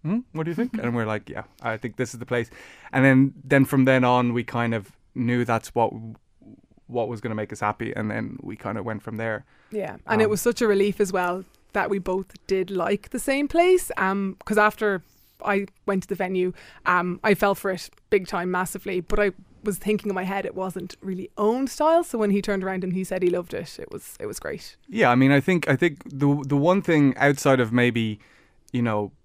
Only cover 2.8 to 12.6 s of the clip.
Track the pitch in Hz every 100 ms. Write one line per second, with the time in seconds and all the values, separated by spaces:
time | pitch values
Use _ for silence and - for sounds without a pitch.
2.8 | - 131 135 131 139 - 131 139 135 139
3.8 | 131 131 123 123 120 120 113 123 117 113
4.8 | 98 _ _ - 120 123 120 117 - -
5.8 | 113 110 110 110 _ _ - 107 _ _
6.8 | - 120 110 113 117 110 107 107 104 107
7.8 | 113 107 107 110 - - - 107 101 110
8.8 | 117 107 - 110 113 107 - _ _ 214
9.8 | 196 - - 220 220 208 240 233 233 196
10.8 | 208 - 202 185 180 180 190 _ _ 208
11.8 | - 196 185 185 190 - - 190